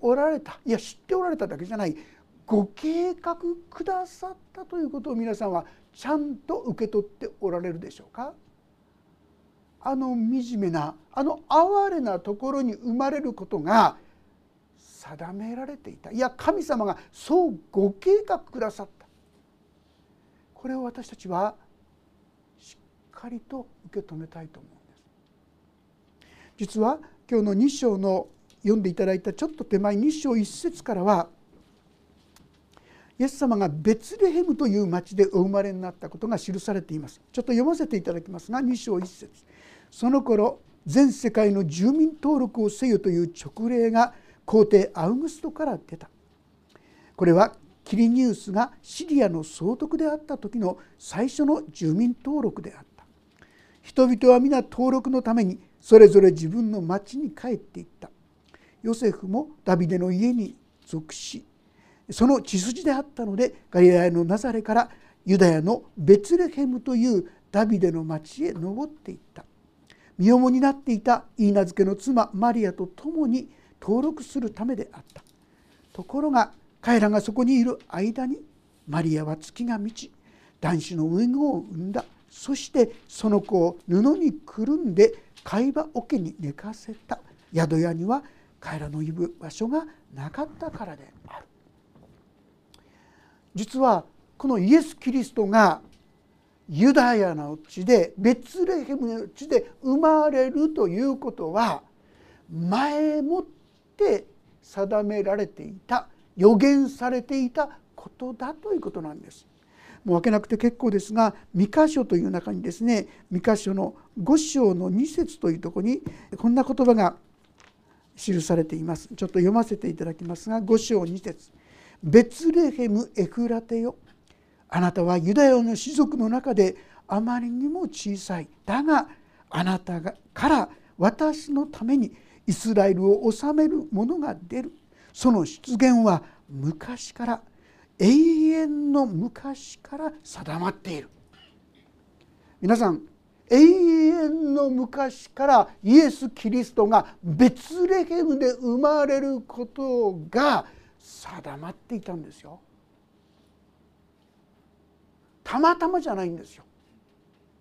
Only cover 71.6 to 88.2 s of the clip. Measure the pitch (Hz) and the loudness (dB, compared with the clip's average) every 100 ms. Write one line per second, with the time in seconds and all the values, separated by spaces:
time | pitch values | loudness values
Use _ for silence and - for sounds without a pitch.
71.6 | 185 - 190 196 269 240 220 196 240 233 | 0 0 0 -2 -2 0 0 0 0 0
72.6 | 196 175 185 - 294 320 262 254 - _ | -2 -4 -10 -12 -8 -4 -2 -2 -6 _
73.6 | _ - - 226 302 311 240 277 226 208 | _ -10 -2 -2 -2 -6 -10 -8 -8 -6
74.6 | 233 240 - - - - _ _ _ _ | -6 -6 -10 -16 -20 -20 _ _ _ _
75.6 | _ _ _ - 180 277 302 254 208 - | _ _ _ -18 -10 -4 0 2 0 -4
76.6 | _ _ 233 233 208 208 208 220 247 262 | _ _ 2 4 4 2 0 0 2 4
77.6 | 240 - - 180 214 226 254 427 - _ | 2 -2 -10 -6 -4 -4 -6 -8 -12 _
78.6 | _ _ - 156 165 156 156 156 - - | _ _ -8 -4 -2 -2 -4 -8 -12 -8
79.6 | 240 220 214 - - _ _ _ _ _ | -6 -6 -6 -12 -18 _ _ _ _ _
80.6 | 156 170 - 170 160 180 240 269 294 202 | -4 -4 -4 -4 -2 0 0 0 0 -2
81.6 | 208 170 185 240 - _ _ - - 269 | -8 -10 -8 -8 -10 _ _ -14 -8 -8
82.6 | - 277 226 - - - 214 202 202 190 | 0 2 2 0 -20 -4 0 0 2 0
83.6 | 170 175 - 185 262 370 302 - - - | 0 -2 0 2 4 2 0 -2 -10 -6
84.6 | 220 311 262 175 220 - - - - 202 | -2 -2 0 4 4 2 -18 -20 -6 -2
85.6 | 269 302 311 247 - 254 160 - 147 - | -2 -2 -6 -8 -4 -4 -4 -8 -10 -10
86.6 | 208 226 - 214 - - - _ _ 165 | -14 -16 -18 -16 -12 -14 -14 _ _ -2
87.6 | 160 160 170 165 190 277 | 0 0 0 -2 -4 -4